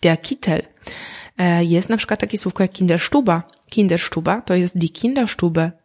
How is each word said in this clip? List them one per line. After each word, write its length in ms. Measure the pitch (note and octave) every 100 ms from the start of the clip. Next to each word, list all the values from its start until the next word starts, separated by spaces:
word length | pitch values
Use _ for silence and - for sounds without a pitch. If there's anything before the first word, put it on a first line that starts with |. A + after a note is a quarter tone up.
Der 180 | F3 D#3+
Kittel. 420 | - C4 - D#3+ - _ - - - - - -
E, 260 | F3+ E3+
jest 240 | F3 E3+ F#3+
na 80 | A3
przykład 240 | - G#3+
takie 180 | G#3 G#3+
słówko 240 | - -
jak 100 | F#3+
Kinderstuba. 720 | - F#3 E3+ - C#4+ A#3+ E3+ - - _
Kinderstuba 720 | - G3+ E3+ - - E3 G3+
to 140 | -
jest 240 | F#3 F3+ F3+
die 100 | E3
Kinderstube. 840 | - A3+ C4+ A3+ - F3 E3 E3 -